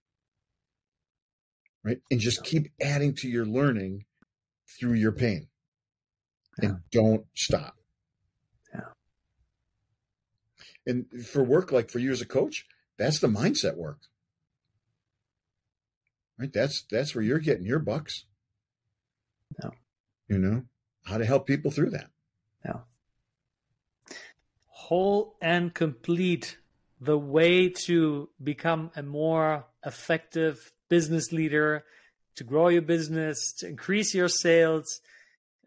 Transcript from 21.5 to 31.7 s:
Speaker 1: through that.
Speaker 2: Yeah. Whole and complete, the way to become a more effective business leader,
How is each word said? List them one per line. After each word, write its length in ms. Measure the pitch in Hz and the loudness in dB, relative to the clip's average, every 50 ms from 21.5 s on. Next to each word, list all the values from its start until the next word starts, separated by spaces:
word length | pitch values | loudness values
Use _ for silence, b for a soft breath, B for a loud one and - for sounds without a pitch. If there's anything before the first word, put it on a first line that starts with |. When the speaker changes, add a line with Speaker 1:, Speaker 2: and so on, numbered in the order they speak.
| 143 143 - 147 | -2 0 0 -2
Speaker 1:
through 200 | - - 160 - | 0 0 0 0
that. 200 | 196 - - - _ _ _ _ _ _ _ _ _ _ - | -2 -6 -10 -14 _ _ _ _ _ _ _ _ _ _ -10
Speaker 2:
Yeah. 160 | - - - - _ _ _ _ _ _ _ _ _ _ _ _ _ _ _ _ _ _ _ _ _ _ _ _ B B B B B B _ _ _ _ _ _ | -10 -10 -10 -12 _ _ _ _ _ _ _ _ _ _ _ _ _ _ _ _ _ _ _ _ _ _ _ _ B B B B B B _ _ _ _ _ _
Whole 720 | _ _ - - - 165 180 190 202 202 202 214 - - - | _ _ -12 -4 -2 0 2 2 2 2 0 0 -4 -8 -4
and 320 | 180 165 175 175 175 170 | -2 0 0 2 0 -2
complete, 840 | - - 170 156 127 - - - 175 175 185 180 175 - - - - - _ _ _ _ _ _ _ - | -2 -2 -2 -2 -2 -6 -4 -2 0 0 2 0 0 -2 -4 -10 -16 -18 _ _ _ _ _ _ _ -8
the 180 | 127 143 151 147 | -2 0 0 0
way 500 | 147 139 139 156 165 170 180 185 185 180 180 - - | 0 2 2 4 6 6 6 6 4 2 0 -4 -2
to 420 | - 175 170 160 156 147 143 143 - _ - | 2 4 4 4 4 0 -2 -8 -10 _ -8
become 480 | 135 143 147 - - 165 165 160 160 165 - | -6 -6 -6 -2 0 -2 0 -2 -4 -8 -10
a 60 | 156 | -12
more 640 | 143 143 143 147 156 160 160 160 156 156 156 147 127 _ _ _ - | -10 -8 -4 -2 0 0 2 2 2 0 0 -2 -6 _ _ _ -12
effective 880 | 143 - - - - 165 160 - _ - 165 160 160 143 - - - _ _ _ - | -12 -12 -8 -4 -2 -2 -2 -2 _ -2 0 0 0 -2 -4 -14 -20 _ _ _ 2
business 440 | 170 170 160 151 165 160 156 - | 2 4 4 2 0 -2 -2 -2
leader, 520 | 165 160 160 151 143 151 151 151 | -2 -2 -2 0 2 2 2 2